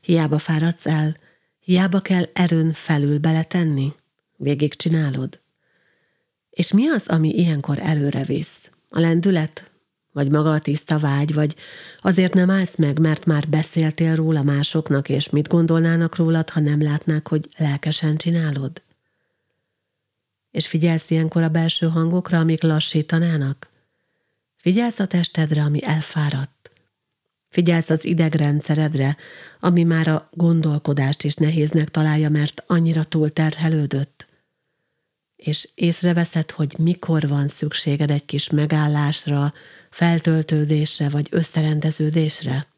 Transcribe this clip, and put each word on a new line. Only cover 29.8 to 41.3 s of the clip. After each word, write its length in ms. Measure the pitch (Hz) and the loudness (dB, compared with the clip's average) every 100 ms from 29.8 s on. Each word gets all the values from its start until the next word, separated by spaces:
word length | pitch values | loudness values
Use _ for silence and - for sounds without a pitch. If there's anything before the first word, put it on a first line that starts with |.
már 260 | 170 160 160 | 4 2 0
a 200 | 156 - | -2 -4
gondolkodást 880 | - 170 165 160 147 - 143 135 143 | -2 2 2 2 -2 -2 0 0 -2
is 120 | 151 | -4
nehéznek 540 | - 156 160 151 160 151 | -2 0 0 0 0 0
találja, 400 | - 156 151 156 | 0 0 2 2
mert 340 | 151 147 - - | 0 0 -6 -2
annyira 380 | 175 165 160 | 0 2 0
túlterhelődött? 1200 | 156 165 151 156 156 151 160 160 143 135 139 _ - _ _ _ _ _ _ _ _ _ _ _ | -2 0 0 0 -2 0 -2 0 0 -2 -6 _ -20 _ _ _ _ _ _ _ _ _ _ _
És 320 | - 151 - | -6 -6 -6
észreveszed, 760 | - 170 165 175 170 170 165 151 | -2 -2 2 0 2 0 -2 -6
hogy 240 | - 147 - | -4 -6 0
mikor 500 | 165 175 - 160 151 | 0 0 0 0 0
van 200 | 143 143 | 0 -2
szükséged 640 | - 151 - - 143 147 | -4 -6 -4 -2 0 0
egy 140 | 147 | 0
kis 260 | - 143 - | -2 -6 -2
megállásra, 1040 | 147 151 156 151 147 143 151 - 143 143 - - - _ | 0 2 2 2 0 0 -2 -2 -2 -2 -4 -20 -20 _
feltöltődésre 1160 | - 170 170 165 160 151 156 147 151 151 - 143 | 0 2 2 2 0 2 0 2 0 0 -2 -2
vagy 180 | 147 151 | -2 -2